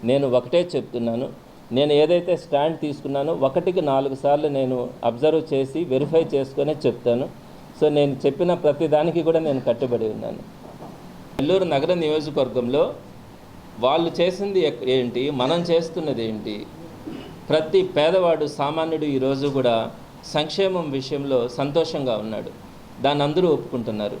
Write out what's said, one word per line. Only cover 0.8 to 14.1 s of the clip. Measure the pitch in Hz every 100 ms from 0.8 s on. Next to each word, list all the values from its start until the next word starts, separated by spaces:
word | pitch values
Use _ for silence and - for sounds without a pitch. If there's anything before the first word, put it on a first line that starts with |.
| 107 123 117 117 143 - - - -
నేను | 120 147
ఏదైతే | 147 156 175 175 170
స్టాండ్ | - 143 151 160
తీసుకున్నానో | 151 139 139 139 143
ఒకటికి | 170 135 175 175 180
నాలుగు | 151 135 139
సార్లు | 135 143 147 151
నేను | 139 131 127 123 -
అబ్జర్వ్ | 117 117 151 160 156
చేసి | 135 135 151
వెరిఫై | 170 131 143 160 165
చేసుకునే | 143 135 - 143 151 135
చెప్తాను. | 110 123 120 143 - - - - -
So | 151
నేను | 147 143 135 139
చెప్పిన | 135 175
ప్రతి | 170 151 143 156
దానికి | 151 165 165
కూడా | 160 165
నేను | 160 131
కట్టుబడి | 123 117 131 120 110
ఉన్నాను. | 107 110 - - - - - - - - - - -
నెల్లూరు | 143 185
నగర | 180 139 156
నియోజకవర్గంలో | 180 156 156 147 143 131 123 120 139 190 - - - - - - - - -
వాళ్ళు | 120 156 170